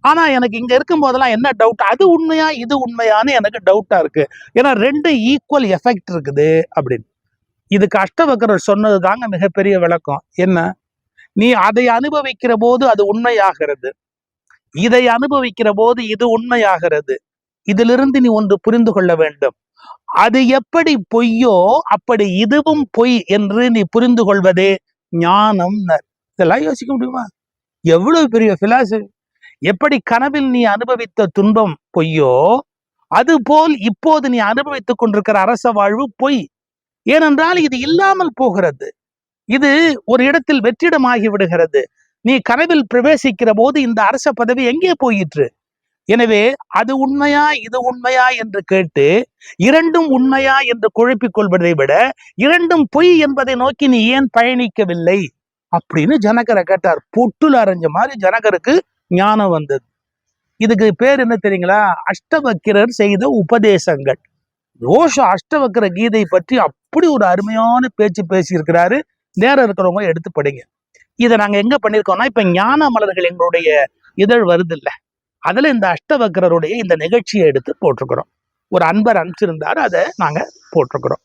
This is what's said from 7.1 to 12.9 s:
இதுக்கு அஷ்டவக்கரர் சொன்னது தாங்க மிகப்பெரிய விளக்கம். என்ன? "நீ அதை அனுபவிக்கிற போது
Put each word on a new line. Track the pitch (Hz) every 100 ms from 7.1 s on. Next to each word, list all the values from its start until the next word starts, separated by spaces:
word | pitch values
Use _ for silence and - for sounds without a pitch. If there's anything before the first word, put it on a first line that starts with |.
| _ _ _ _ _ _
இதுக்கு | 202 196 208
அஷ்டவக்கரர் | 190 - 330 247 220 190 -
சொன்னது | 202 214 202
தாங்க | 185 214 240
மிகப்பெரிய | 185 190 196 196 190
விளக்கம். | 170 170 - 139 _ - 185
என்ன? | 180 170 185 _ _ _ _ _ -
"நீ | 226 233 190
அதை | 220 247 233
அனுபவிக்கிற | 285 294 269 247 254 226
போது | 233 247 254